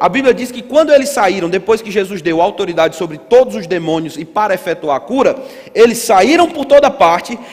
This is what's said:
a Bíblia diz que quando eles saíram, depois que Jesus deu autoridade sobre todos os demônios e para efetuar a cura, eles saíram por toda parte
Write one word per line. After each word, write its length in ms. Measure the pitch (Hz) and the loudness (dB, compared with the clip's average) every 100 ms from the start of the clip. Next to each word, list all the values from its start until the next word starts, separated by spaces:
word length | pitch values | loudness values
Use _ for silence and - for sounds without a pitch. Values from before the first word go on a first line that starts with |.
a 80 | 185 | -2
Bíblia 260 | 214 269 | 0 0
diz 160 | 202 247 | 0 -4
que 120 | 240 | -12
quando 300 | - 285 311 | -2 0 4
eles 180 | 285 262 | 2 2
saíram, 380 | - 202 196 170 | 0 0 0 -2
depois 320 | 190 196 220 | -2 0 -2
que 120 | 220 | -2
Jesus 280 | 208 190 196 | -4 -4 -4
deu 220 | 160 160 | -2 0
autoridade 540 | 190 202 190 165 160 160 | 0 -2 -4 0 0 -2
sobre 220 | 175 156 | -8 -10
todos 360 | - 240 262 | 2 4 4
os 140 | 208 170 | -2 -6
demônios 480 | 180 165 160 160 143 | -6 -2 -4 -6 -10
e 80 | |
para 280 | 156 214 214 | -8 -4 -2
efetuar 440 | 185 180 170 151 139 | -2 -4 -6 -4 -4
a 40 | |
cura, 360 | - 262 214 - - - - - | -2 -2 0 -2 -8 -20 -6 2
eles 220 | 233 220 | 2 2
saíram 520 | - 196 208 339 339 | 0 2 4 2 2
por 140 | 311 | -2
toda 260 | 277 285 277 | 2 4 4
parte 480 | 180 165 175 - 233 - | 4 2 2 -4 -12 -14